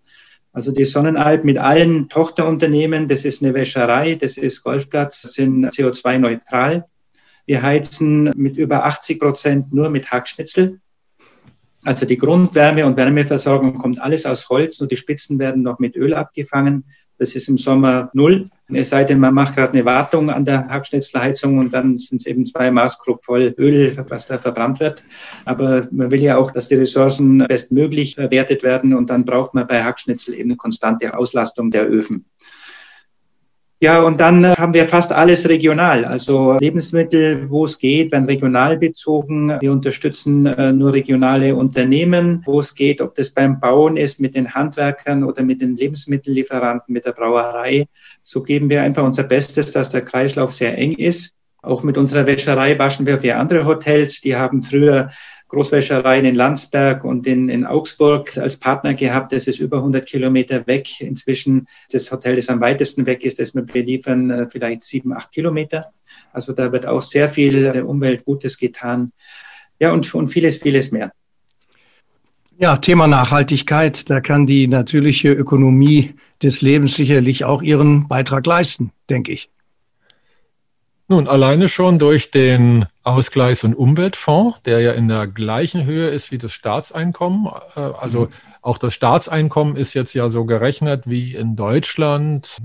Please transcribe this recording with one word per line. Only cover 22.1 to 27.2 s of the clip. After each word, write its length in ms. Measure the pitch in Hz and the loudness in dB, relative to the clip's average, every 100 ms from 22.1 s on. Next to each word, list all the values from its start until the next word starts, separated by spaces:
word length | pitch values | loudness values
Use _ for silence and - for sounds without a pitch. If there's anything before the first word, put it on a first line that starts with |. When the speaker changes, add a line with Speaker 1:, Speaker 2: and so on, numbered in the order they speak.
| 123 - | -8 -4
Speaker 1:
eben 180 | 123 120 | -4 -4
zwei 240 | 123 127 | -2 0
Maßkrug 540 | 123 123 - - 117 | 2 0 -2 -6 -6
voll 300 | - 123 127 123 | -2 0 0 2
Öl, 380 | 139 147 139 143 131 | 2 4 2 0 -10
was 180 | 123 - | -12 -10
da 120 | 127 | -8
verbrannt 420 | 123 117 117 135 | -6 -4 -4 -2
wird. 220 | 156 151 - - - - | -4 -6 -16 -20 -20 -14
Aber 440 | - 120 135 131 123 | -8 -4 0 0 -2
man 200 | 131 123 | -4 0
will 120 | 139 | 2
ja 140 | 139 127 | 2 2
auch, 140 | 131 | 0
dass 180 | 127 - | -2 0
die 60 | |
Ressourcen 720 | 131 127 - 135 135 | 2 2 2 2 2